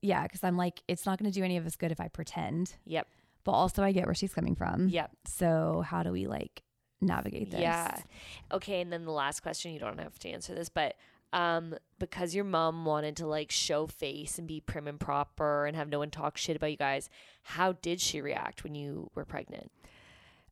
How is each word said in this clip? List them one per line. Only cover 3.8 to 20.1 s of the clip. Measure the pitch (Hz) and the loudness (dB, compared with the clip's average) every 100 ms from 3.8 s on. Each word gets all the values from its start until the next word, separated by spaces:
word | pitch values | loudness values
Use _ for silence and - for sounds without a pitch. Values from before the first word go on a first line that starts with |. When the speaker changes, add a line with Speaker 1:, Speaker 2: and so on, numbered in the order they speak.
Speaker 1:
I | 196 | 4
get | 185 - | 6 4
where | |
she's | 170 196 | 2 0
coming | - 170 - | 0 0 2
from. | 87 - 185 | 2 4 4
Speaker 2:
Yep. | 170 - - - | 4 0 -6 -10
Speaker 1:
So | - 170 160 160 165 156 | 2 4 6 4 2 0
how | 170 | 0
do | 170 | 0
we, | 180 190 | 0 -2
like, | - - - - _ _ - | -2 -6 -10 -20 _ _ 0
navigate | 190 - - - 202 | 2 2 0 -4 -4
this? | - | 0
Speaker 2:
Yeah. | 170 170 170 - - - - - - | 2 2 0 -4 -10 -16 -16 -16 -4
Okay, | 190 190 190 | -4 -2 -2
and | 175 | -2
then | 170 165 | -4 -2
the | |
last | 151 139 151 | 0 0 -2
question, | - - 175 | -4 -6 -6
you | 156 | -6
don't | 113 107 | -6 -6
have | - - | -8 -10
to | - | -10
answer | - - | -10 -8
this, | - 165 | -8 -4
but, | - 147 - - _ _ | -2 -2 -2 -14 _ _
um, | 175 175 170 165 160 _ - | 0 2 2 -2 -10 _ -8
because | 185 - 180 185 | -8 -4 -2 -2
your | |
mom | 202 170 165 165 160 | 2 2 2 2 2
wanted | 151 151 151 | 2 0 -2
to, | 160 | -2
like, | 151 151 | -2 0
show | - - 151 156 | 0 2 2 0
face | - 147 143 151 - | -4 -6 -6 -6 -8
and | 165 | -6
be | 156 | -8
prim | - 156 147 | -6 -6 -6
and | 147 | -6
proper | - 143 143 - 151 147 147 | 0 0 0 0 2 4 2
and | 160 | 0
have | 151 | -2
no | 147 | 0
one | 147 | -2
talk | 160 147 - | -2 -4 -2
shit | - 156 | -2 0
about | 151 | 0
you | 151 | 2
guys, | 139 139 - - - - | 2 0 -2 -14 -20 -20
how | - 160 185 | -6 2 4
did | 180 170 180 | 4 0 0
she | - 151 | 0 0
react | 143 120 - - | -2 -2 -4 -6
when | - 147 | -8 -6
you | 143 143 - - | -6 -6 -8 -8
were | - | -6
pregnant? | - - - - _ - - - | -8 -8 -12 -14 _ -20 -20 -20